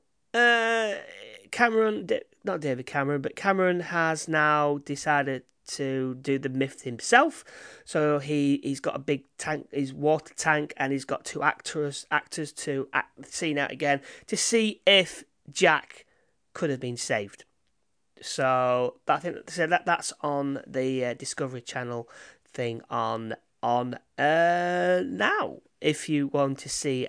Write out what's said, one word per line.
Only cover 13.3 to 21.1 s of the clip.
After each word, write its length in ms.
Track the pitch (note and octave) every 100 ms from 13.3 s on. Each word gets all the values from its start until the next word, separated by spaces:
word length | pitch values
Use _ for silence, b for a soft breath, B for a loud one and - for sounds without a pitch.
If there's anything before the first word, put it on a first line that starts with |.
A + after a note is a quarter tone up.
scene 260 | - E3 C#3+
out 140 | C#3
again 300 | B2+ D3 C#3 - B B
to 80 | G#3+
see 460 | - A#3 G#3+ - -
if 380 | G3 E3+ - - _ -
Jack 560 | - F3 D3+ - - - _ _ _ _
could 160 | - D#3+
have 100 | C3
been 160 | B2 A#2+
saved. 480 | - A2+ G2+ - - _ _ _ _ _ _ -
So 720 | - - C3 B2+ B2+ B2 B2 - -
that, 120 | D3
I 20 |
think, 300 | E3+ - -
so 180 | F3 D#3+
that, 180 | F3 -
that's 260 | E3+ - -
on 420 | D3 C#3+ C#3 C#3 -
the, 380 | C3+ C3 C3
uh, 80 | B2